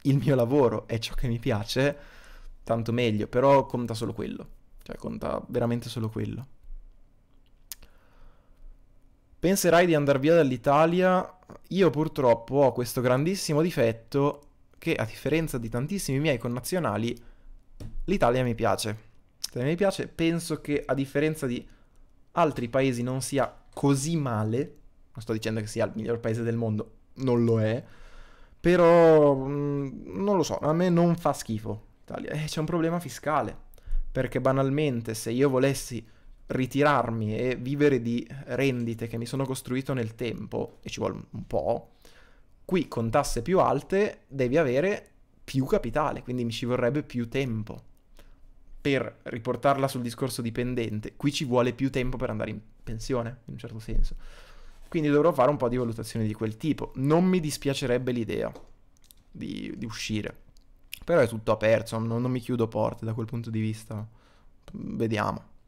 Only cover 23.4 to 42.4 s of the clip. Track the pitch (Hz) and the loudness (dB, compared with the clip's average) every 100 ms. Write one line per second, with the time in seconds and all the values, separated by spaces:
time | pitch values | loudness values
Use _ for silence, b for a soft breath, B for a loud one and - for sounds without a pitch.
23.4 | 120 - - - 143 139 147 170 135 110 | -2 -4 -18 -2 2 2 2 -2 0 -2
24.4 | 107 117 156 - - - - - 110 113 | 0 -2 -4 -8 -20 -20 -20 -14 -6 -4
25.4 | 110 110 104 113 107 - 165 117 117 113 | -2 -4 -4 -2 -2 -2 -4 -2 -2 -2
26.4 | 117 117 113 107 - - _ - 131 120 | -2 -2 0 -2 -4 -12 _ -4 2 4
27.4 | 117 113 107 120 - b b b b b | 4 4 2 0 -6 b b b b b
28.4 | b b 170 180 170 170 165 156 147 139 | b b 4 6 8 10 10 8 8 4
29.4 | 135 143 143 143 139 - - 185 196 202 | 0 -2 -2 -2 -4 -8 -10 -4 0 2
30.4 | 151 101 143 160 180 170 170 170 147 139 | 2 0 0 2 4 4 4 2 0 -2
31.4 | - 110 110 107 - _ - - - 151 | -4 -6 -6 -10 -12 _ -12 -10 -8 -6
32.4 | 151 - 156 170 160 170 156 - - 151 | -6 -4 -2 0 0 -2 -6 -8 -2 -2
33.4 | 107 - - - b b b - 127 131 | -2 -8 -18 -16 b b b -2 -2 0
34.4 | 131 135 135 139 151 120 117 107 - 120 | 0 2 2 0 0 -2 -4 -6 -4 2
35.4 | 139 127 135 139 - 117 - b b - | 2 4 2 0 -6 -12 -14 b b -20
36.4 | - 127 127 139 147 139 117 113 107 110 | -8 -4 -2 2 4 4 2 -2 -2 -2
37.4 | 127 123 123 143 147 131 117 120 - 135 | -2 -2 -4 2 4 4 0 -4 -4 -12
38.4 | - 123 135 123 117 113 117 117 117 135 | -8 -2 0 0 -4 -6 -6 -8 -6 -4
39.4 | 135 127 - 127 135 131 110 113 120 - | -4 -6 -6 -6 -4 -4 -4 -6 -6 -6
40.4 | - 113 113 - - 107 101 104 - - | -8 -6 -6 -10 -12 -6 -4 -6 -10 -14
41.4 | - 110 76 117 - b b b b b | -6 -4 -2 -4 -6 b b b b b